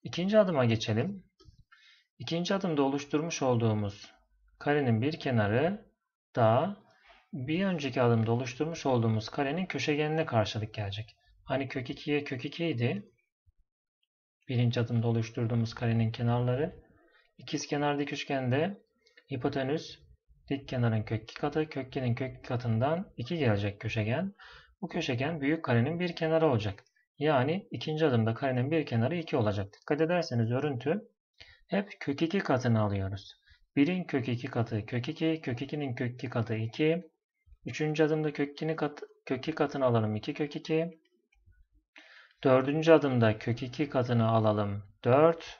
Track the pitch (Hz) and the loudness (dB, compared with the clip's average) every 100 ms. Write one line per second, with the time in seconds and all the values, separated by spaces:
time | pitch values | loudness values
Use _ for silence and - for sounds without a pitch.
0 | - 165 185 214 190 151 120 113 - 110 | -6 -4 4 4 4 4 2 2 2 0
1 | 175 196 _ _ - - _ - _ _ | 0 -6 _ _ -20 -20 _ -20 _ _
2 | _ _ 113 165 175 196 190 147 135 139 | _ _ -6 -4 0 0 0 2 2 0
3 | - 151 165 - 135 120 113 107 101 - | -2 -2 -2 -2 0 2 2 2 -2 -6
4 | - _ _ _ _ _ 147 147 131 110 | -20 _ _ _ _ _ 0 2 4 2
5 | 135 160 147 117 101 113 160 208 - _ | 2 -2 0 2 2 2 2 -2 -10 _
6 | _ _ _ 131 110 117 175 208 _ _ | _ _ _ 2 4 4 0 -6 _ _
7 | - - _ 147 127 165 196 175 139 131 | -20 -20 _ -8 -4 0 0 -2 -2 2
8 | 123 113 113 117 127 - 156 165 - 127 | 4 4 2 0 -2 -4 -4 -2 0 2
9 | 113 110 - - 139 160 185 180 - 147 | 2 0 -2 -2 -2 -2 -4 -2 0 0
10 | 151 160 156 117 101 113 107 - 98 101 | 0 0 2 0 0 -2 -6 -6 -6 -8
11 | 113 _ _ _ - 135 131 139 120 135 | -12 _ _ _ -6 -4 -4 -6 -8 -8
12 | - 147 143 131 143 - 165 123 117 202 | -2 -2 -2 -6 -8 -4 -2 0 0 -2
13 | - _ _ _ _ _ _ _ _ _ | -8 _ _ _ _ _ _ _ _ _
14 | _ _ _ _ - 123 120 120 113 117 | _ _ _ _ -6 0 0 0 0 0
15 | 117 117 110 - 113 117 113 - 117 113 | 0 0 -2 -4 -2 -2 -2 -2 -2 0
16 | 113 113 117 120 123 127 165 - _ _ | 0 0 0 0 0 0 -2 -6 _ _
17 | _ _ _ - 123 147 - 147 147 143 | _ _ _ -20 -8 -8 -4 -2 0 -2
18 | 143 143 - 135 127 131 175 - _ _ | -4 -6 -4 -2 0 0 -2 -6 _ _
19 | _ _ _ 131 143 139 170 160 - - | _ _ _ -4 -2 -2 -2 -4 -6 -18
20 | - _ _ _ _ 139 - 131 120 110 | -20 _ _ _ _ -6 -4 0 2 0
21 | 107 117 - - 147 156 156 139 - 143 | -2 -6 -6 -6 -2 -2 -2 -6 -6 -4
22 | 123 120 135 - - 123 120 110 135 170 | -2 -2 -4 -8 -6 -4 0 2 2 0
23 | 208 - 117 170 127 101 101 - 110 113 | -4 -10 -6 0 2 2 0 -4 -6 -2
24 | 107 135 196 - - - _ _ 180 180 | 0 -2 -4 -8 -20 -20 _ _ -8 -4
25 | 160 120 139 170 139 160 - 117 131 170 | -2 -2 -2 0 0 0 2 2 2 0
26 | 180 - 160 160 160 117 104 - _ _ | -4 -2 0 4 4 2 -2 -8 _ _
27 | _ _ 147 139 131 180 - 120 - 156 | _ _ 2 2 2 -2 -6 -8 -4 0
28 | 156 120 110 117 139 127 131 160 143 117 | 2 4 2 0 -2 0 0 0 0 0
29 | 123 170 160 143 107 98 98 - - 147 | 0 -2 -2 0 0 -2 -6 -12 -4 0
30 | 160 180 160 120 113 123 151 123 143 202 | 2 0 0 0 0 0 -2 -4 -2 -4
31 | - _ _ _ - - _ 196 202 - | -6 _ _ _ -20 -20 _ -4 -4 -8
32 | - 139 160 196 - 131 123 110 104 101 | -6 -2 0 0 2 2 4 2 2 0
33 | 95 98 - - _ _ _ - 143 185 | -4 -8 -12 -20 _ _ _ 2 2 2
34 | 170 139 123 120 135 123 113 107 104 123 | -2 -2 -2 -4 -2 -2 -2 -4 -4 -4
35 | 120 156 160 160 139 123 135 151 143 120 | -4 -2 0 0 -4 -6 -6 -4 -4 -4
36 | 123 123 120 120 110 110 113 - 156 170 | -6 -6 -4 -4 -2 -4 -4 0 2 2
37 | - _ _ _ _ - 143 127 156 151 | -4 _ _ _ _ -14 -10 -4 -2 2
38 | 151 156 151 147 143 - 160 156 151 147 | 2 2 -2 -2 -4 -4 -6 -2 -4 -6
39 | - _ - 131 156 156 143 139 131 117 | -18 _ -6 -4 -4 -2 -2 2 2 2
40 | 107 107 - 147 147 156 - 156 170 - | 2 -2 -6 -4 -4 -6 -2 -2 -2 -8
41 | _ _ _ _ _ _ _ _ _ - | _ _ _ _ _ _ _ _ _ -20
42 | - - - _ 139 127 131 156 160 156 | -20 -20 -20 _ 4 4 4 2 8 8
43 | 143 123 113 107 - 117 127 - 147 135 | 8 4 4 2 -4 -4 -6 -4 -2 0
44 | 123 117 113 113 107 104 101 101 - _ | 2 2 4 4 4 2 -2 -4 -10 _
45 | 123 131 165 165 - | 4 6 6 4 -8